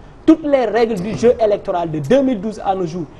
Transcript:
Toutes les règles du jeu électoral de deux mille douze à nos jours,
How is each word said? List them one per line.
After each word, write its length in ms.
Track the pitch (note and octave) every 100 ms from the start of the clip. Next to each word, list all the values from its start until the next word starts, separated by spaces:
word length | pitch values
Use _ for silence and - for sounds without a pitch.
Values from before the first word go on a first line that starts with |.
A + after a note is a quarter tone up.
| - -
Toutes 200 | - D#4
les 220 | D4+ C#4 A3+
règles 300 | G#3+ A#3 G#3
du 160 | G3 G3+
jeu 160 | A#3 -
électoral 460 | G#3+ G3+ G3 F3 E3+
de 80 | D#3
deux 240 | C#3 C4
mille 180 | C4 A3
douze 220 | G#3+ F#3+
à 120 | - F#3+
nos 100 | E3+
jours, 200 | F3 D#3